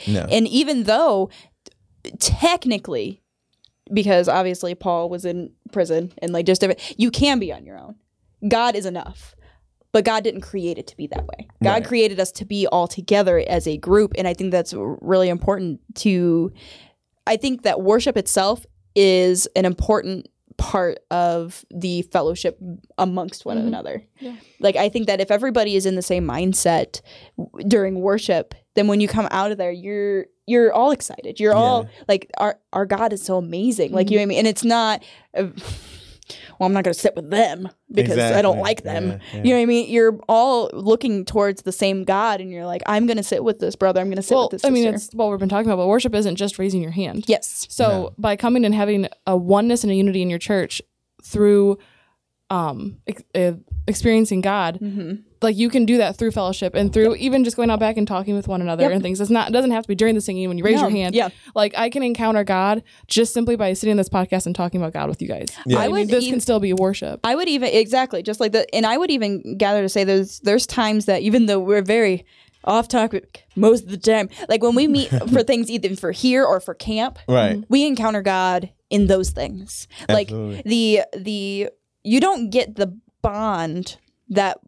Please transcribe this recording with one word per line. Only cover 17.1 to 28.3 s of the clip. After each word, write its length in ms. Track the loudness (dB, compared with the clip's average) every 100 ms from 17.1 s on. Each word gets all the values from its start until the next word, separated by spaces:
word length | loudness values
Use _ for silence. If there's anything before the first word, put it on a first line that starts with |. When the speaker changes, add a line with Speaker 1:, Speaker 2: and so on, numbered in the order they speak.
| _ -2
Speaker 2:
I 120 | 0
think 260 | 0 -2
that 180 | -2 0
worship 340 | 2 2 2 -2
itself 520 | 0 0 0 -2 -8 _ _ 2
is 520 | 4 6 4 2 0 0
an 100 | 0
important 640 | 0 0 0 0 -10 -12 _ _ -8
part 420 | -4 -2 -2 -4 _
of 560 | 0 0 -2 -6 -14 -16
the 300 | -8 -6 -6
fellowship 560 | -4 -2 -2 -2 -6 -6 -14 -16 _ -4
amongst 460 | -4 -4 -8 -12 -8
one 120 | -4
Speaker 3:
Mm-hmm. 100 | -4
Speaker 2:
another. 360 | -6 -8 -12 -14 _
Speaker 3:
Yeah. 160 | -18 -18 _ _
Speaker 2:
Like, 160 | 0 2
I 140 | 0
think 180 | -2 -2
that 140 | -2
if 100 | 0
everybody 440 | 0 2 0 0 0
is 120 | 0
in 80 | -2
the 60 |
same 200 | -2 -2
mindset 800 | -2 -2 -2 0 2 0 -2 -8 -18 -20 -18 -14
w-, 300 | -14 -8 2
during 320 | 2 2 0
worship, 520 | 0 0 0